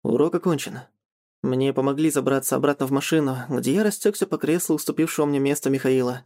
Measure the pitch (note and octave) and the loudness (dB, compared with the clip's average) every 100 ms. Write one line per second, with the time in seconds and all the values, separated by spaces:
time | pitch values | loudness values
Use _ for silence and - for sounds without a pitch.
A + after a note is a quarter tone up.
0 | - A#2+ D#3 E3+ F#3 D3 - B2+ - _ | 0 2 2 2 0 -2 -4 -12 -18 _
1 | _ _ _ _ C3 B2+ C3+ C3+ C3+ C#3 | _ _ _ _ -2 0 0 0 0 0
2 | D#3 C#3+ C3 C3+ - B2+ C#3+ C#3+ C3 C#3 | 0 2 0 0 0 0 0 0 0 0
3 | - D#3+ C#3+ C3 B2+ B2 B2 F3 G#3+ - | 2 2 2 -2 -4 -2 0 2 0 2
4 | A3+ G#3+ - D3+ D3+ F3 - D3+ - D3 | -2 0 -4 -2 0 0 0 -2 -2 -2
5 | D#3+ - D3 C#3+ C#3 C#3+ C3+ C3+ C3 C3 | -2 0 0 2 0 0 0 0 2 2
6 | B2 B2+ | 0 -4